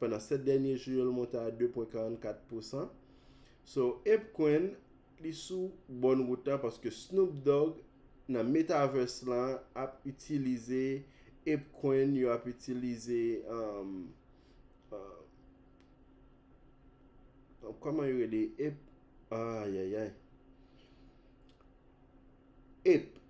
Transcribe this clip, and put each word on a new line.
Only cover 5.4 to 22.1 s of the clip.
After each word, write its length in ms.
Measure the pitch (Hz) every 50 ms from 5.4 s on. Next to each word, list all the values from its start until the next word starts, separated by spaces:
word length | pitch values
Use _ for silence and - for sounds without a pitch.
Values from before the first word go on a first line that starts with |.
| - - 180 185 185 190 185 - -
bon 400 | - 131 123 127 131 131 131 131
wout 240 | 123 127 123 - 139
la 80 | 139 135 120
paske 260 | 113 - - - 113
Snoop 480 | 107 - - - 180 190 190 180 151 143 131
Dogg 320 | 139 143 143 151 160 160 - - - - - - - - - -
nan 240 | - 127 120 113 120
metaverse 800 | 143 160 160 165 175 147 143 131 131 135 123 123 - - 127 123
la 320 | 123 120 127 131 131 131 - - - 127
ap 240 | 131 135 - - - 139
itilize 960 | 135 - - - 151 143 135 127 127 120 113 120 127 131 131 135 135 139 139 - - - - - - - -
Apecoin, 720 | 160 151 147 143 - - - - 139 135 135 135 139 139 135
yo 160 | 127 123 117
ap 140 | 120 - 123
itilize, 920 | 120 - - - 127 123 123 123 120 113 110 120 120 117 117 117 113 101 - - 113
um, 560 | 113 110 107 104 101 95 98 95 95 87 82 - - - - - - - - - - - - - - _ -
uh, 320 | 107 101 95 98 92 87 76 - 85 - - - - - - - - - - - - - - - - - - - - - - - - - - - - - - - - - - - - - - - - - - - - - 120 107 107 - -
kòman 240 | 143 151 156 143 135
yo 140 | 131 127 117
rele 240 | 110 110 110 107 110 - -
Ape, 240 | 139 151 143 147 - - - - - - - - - - 113 113
ay, 400 | 117 117 113 110 104 101 98 95 95
ay, 100 | 95 101 107
ay. 140 | 110 101 - - - - - - - - - - - - - - - - - - - - - - - - - - - - - - - - - - - - - - - -